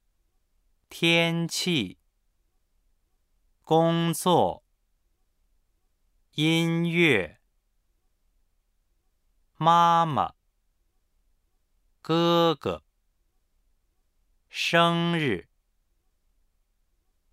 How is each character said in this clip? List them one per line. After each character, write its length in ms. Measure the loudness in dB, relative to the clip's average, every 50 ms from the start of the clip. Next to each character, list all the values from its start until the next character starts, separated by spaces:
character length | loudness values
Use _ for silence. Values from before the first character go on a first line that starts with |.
| _ _ _ _ _ _ _ _ _ _ _ _ _ _ _ _ _ _
天 580 | -8 -2 0 2 2 2 0 0 -2 -4 -6
气。 520 | -6 -8 -6 -4 -2 -2 -2 -4 -6 -10 _ _ _ _ _ _ _ _ _ _ _ _ _ _ _ _ _ _ _ _ _ _ _ _ _ _ _ _ _ _ _ _ _ _ 0
工 460 | 2 2 2 2 0 0 -2 -2 -4
作。 500 | -2 0 2 2 2 2 0 -4 -8 _ _ _ _ _ _ _ _ _ _ _ _ _ _ _ _ _ _ _ _ _ _ _ _ _ _ _ _ _ _ _ _ _ _ _
音 520 | -2 0 0 0 0 0 -2 -2 -2 -2 -2
乐。 500 | 0 2 2 2 2 0 -2 -6 -12 _ _ _ _ _ _ _ _ _ _ _ _ _ _ _ _ _ _ _ _ _ _ _ _ _ _ _ _ _ _ _ _ _ _ _ _ _ _ _ _ _ _ _ _ -2
妈 480 | 2 2 4 4 4 4 4 2 0
妈。 260 | 0 -2 -2 -4 -4 -8 _ _ _ _ _ _ _ _ _ _ _ _ _ _ _ _ _ _ _ _ _ _ _ _ _ _ _ _ _ _ _ _ _
哥 540 | -6 -4 -2 0 0 2 2 2 2 0 0
哥。 280 | -2 -4 -6 -6 -8 -12 _ _ _ _ _ _ _ _ _ _ _ _ _ _ _ _ _ _ _ _ _ _ _ _ _ _ _ _ _ _ _ _ _
生 720 | -10 -8 -4 0 2 2 2 2 0 0 -2 -2 -2 -2
日。 320 | -2 -2 -4 -4 -8 _ _ _ _ _ _ _ _ _ _ _ _ _ _ _ _ _ _ _ _ _ _ _ _ _ _ _ _ _ _ _ _ _ _ _ _ _